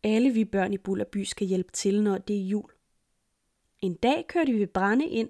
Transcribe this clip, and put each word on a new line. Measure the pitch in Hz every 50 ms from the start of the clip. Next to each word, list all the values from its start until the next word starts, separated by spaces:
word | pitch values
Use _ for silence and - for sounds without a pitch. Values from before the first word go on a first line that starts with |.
| -
Alle | 214 214 226 247 269
vi | 240 220 220
børn | - - 196 185 202 202
i | 190
Bulderby | _ - 196 190 208 - - 202 190
skal | - - - 208 185
hjælpe | 190 185 180 -
til, | - - - 196 196 208 214
når | 208 196 196
det | 196 - 208
er | 202 190
jul. | 185 202 208 202 - _ _ _ _ _ _ _ _ _ _ _ _ _ _ _ _ _ _ _ _ _ _
En | - 190 175
dag | 165 - 233 277 - 339 _
kørte | - 349 320 277 240
vi | 214 202
brænde | 190 _ 190 190 202 214 254 302
ind | - - 226 226 226